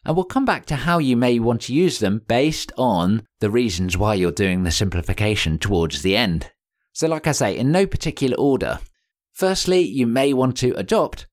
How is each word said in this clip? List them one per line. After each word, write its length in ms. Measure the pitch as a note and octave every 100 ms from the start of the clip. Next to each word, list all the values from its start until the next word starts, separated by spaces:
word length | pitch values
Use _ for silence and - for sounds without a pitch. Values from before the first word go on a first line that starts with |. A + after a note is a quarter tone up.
and 100 | -
we'll 100 | E3
come 200 | F3+ C4+
back 220 | C4 D#3 -
to 100 | C#3+
how 220 | C#3 F3
you 180 | C3+ A#2+
may 220 | B2 A#2+
want 240 | A2+ A#2+
to 120 | -
use 240 | C3+ F3 -
them 220 | G2+ G#2+ -
based 460 | A#2 D3+ D#3 - -
on 500 | B2 F#2 F2 A2 - _
the 100 | G#2+
reasons 460 | A#2 A#2+ F2 F2+ E2+
why 180 | G#2
you're 180 | G#2 F2
doing 300 | E2+ G2 F#2
the 80 | F2+
simplification 880 | - G#2 F2+ - F2+ G#2+ G#2 E2 D#2+
towards 440 | G2+ F#2 E2 -
the 140 | F#2+ G2+
end. 340 | A2+ D#2+ - _ _ _ _
So 160 | - D#3+
like 180 | D#3 D#3
I 60 |
say, 240 | C#3 A2 D2+
in 160 | C3
no 140 | F3 G3
particular 500 | - D#3+ - C3 A#2+
order. 440 | C#3+ C3 A#1 - - _ _ _ _
Firstly, 480 | - F#3+ F#3+ - F3+
you 260 | E3 C3+ A#2
may 260 | B2 C#3
want 240 | C3 C3 B2
to 160 | B2 -
adopt 500 | F#3+ A3 D3+ - -